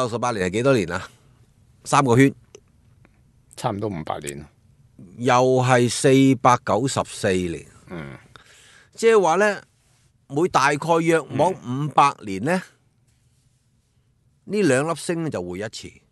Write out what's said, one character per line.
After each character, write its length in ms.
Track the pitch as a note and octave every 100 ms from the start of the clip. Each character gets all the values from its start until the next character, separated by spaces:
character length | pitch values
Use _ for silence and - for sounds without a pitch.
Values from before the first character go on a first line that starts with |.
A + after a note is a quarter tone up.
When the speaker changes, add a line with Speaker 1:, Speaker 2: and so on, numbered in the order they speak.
Speaker 1:
六 80 | B2+
十 100 | A2+
八 120 | A#2+
年 140 | A2+ F#2
係 40 |
幾 100 | G2+
多 120 | C3
年 180 | C3 E2
啊？ 160 | F2+ - - _ _ _ _ _ _
三 200 | - C#3+
個 100 | C3+ A#2
圈。 180 | C3+ - _ - _ _ _ _ _ _ _ _ _ -
Speaker 2:
差 140 | B2+
唔 100 | G2+
多 80 | G#2+
五 160 | F2
百 140 | D2+ -
年。 260 | D2 C#2+ D2 _ _ _ _ - F2 F#2
Speaker 1:
又 180 | B2
係 540 | B2 B2+ B2+ B2 B2+ A#2+
四 460 | - C#3+ C3+ C3+ C3
百 220 | C3 B2
九 220 | - G#2 C3
十 160 | A2+
四 280 | - - G#2+
年。 340 | F#2 F2 D2+ D2 - -
Speaker 2:
嗯。 320 | F2 C#2+ C2 _ - _ _ _ _ _
Speaker 1:
即 160 | - A3+
係 120 | A3
話 160 | E3+ E3+
呢， 260 | G#3 F#3 - _ _ _ _ _ -
每 180 | C#3 F3+
大 260 | C#3 C3+
概 220 | D3+ D#3+ E3+
約 200 | E3+ D#3+
莫 280 | C#3 A#2+ E3
五 380 | D3+ A#2 C3 D3
百 260 | - C#3+ -
Speaker 2:
嗯。 80 | G#2
Speaker 1:
年 180 | F#2+
呢， 180 | B2+ F#3 - _ _ _ _ _ _ _ _ _ _ _ _ _ _ _ _ _
呢 180 | - G#3
兩 260 | F3+ B2+ D#3
粒 60 |
星 360 | D#3+ - E3+ D#3+
就 120 | G#2
會 160 | F2+ F2+
一 40 |
次。 280 | G#2+ - F2+ - _